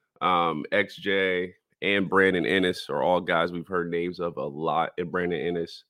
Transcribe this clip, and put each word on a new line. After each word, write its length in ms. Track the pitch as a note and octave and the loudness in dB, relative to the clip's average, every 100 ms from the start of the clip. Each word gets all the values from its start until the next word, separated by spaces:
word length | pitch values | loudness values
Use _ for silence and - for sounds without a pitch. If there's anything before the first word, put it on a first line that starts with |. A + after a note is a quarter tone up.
| _ _ | _ _
um, 440 | F2 F2+ E2+ D#2 - | 2 2 2 0 0
X 240 | G2+ G2 - | 0 0 -4
J, 580 | G2 G2 F#2+ F2+ F2+ - _ _ | -2 0 2 0 -4 -8 _ _
and 260 | F#2+ G2+ F#2 | 0 0 2
Brandon 360 | F#2+ F#2+ F2+ C2+ | 4 4 4 2
Ennis 440 | F#2+ F#2 F2+ - | 2 2 0 -4
are 140 | C#2+ | 0
all 180 | D2 F2+ | 2 2
guys 300 | F2 E2+ E2+ | 2 0 0
we've 160 | F2 D#2+ | -2 -4
heard 240 | F#2+ F2 | -4 -2
names 280 | E2+ F2 F2+ | -2 -4 -4
of 180 | F2 D2+ | -6 -4
a 60 | D2 | -8
lot. 480 | C#2+ D#2+ D#2 E2 - | -4 -2 0 -2 -4
And 140 | F2 | -4
Brandon 280 | F2+ F2 E2+ | -2 -2 -2
Ennis 440 | E2 F2 E2 - | -2 -4 -6 -10